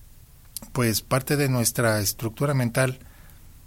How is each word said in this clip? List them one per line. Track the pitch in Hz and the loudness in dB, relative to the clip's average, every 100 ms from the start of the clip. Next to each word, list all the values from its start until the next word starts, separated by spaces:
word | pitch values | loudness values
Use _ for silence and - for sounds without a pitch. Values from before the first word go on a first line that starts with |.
| - - - - - - - | -20 -20 -20 -20 -18 -16 -8
pues | 135 117 104 | 0 0 0
parte | - 131 - 143 | 0 0 2 0
de | 139 | 2
nuestra | 127 113 - 117 107 | 2 0 2 2 2
estructura | 98 - 113 - 143 | 0 -4 -6 -2 0
mental | 135 120 131 131 131 - - - - - - | 2 0 2 0 -2 -12 -20 -20 -20 -20 -20